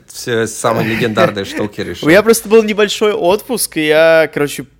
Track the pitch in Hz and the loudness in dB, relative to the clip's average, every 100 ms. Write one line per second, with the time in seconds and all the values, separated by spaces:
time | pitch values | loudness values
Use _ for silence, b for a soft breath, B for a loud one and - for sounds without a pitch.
0 | _ - - 113 113 - 123 113 110 110 | _ -14 -4 -2 -2 -4 -2 -2 -2 -2
1 | 117 107 110 101 95 - 107 - 87 87 | -2 0 0 -2 -8 -6 -8 -8 -10 -4
2 | 143 180 214 220 202 220 214 202 214 - | 2 4 4 0 4 2 2 -2 -2 0
3 | 214 202 170 208 - 233 - - 156 151 | -2 0 0 0 -2 -6 -4 -4 2 4
4 | 165 165 151 147 143 - 131 | 6 4 2 -2 -4 -6 -14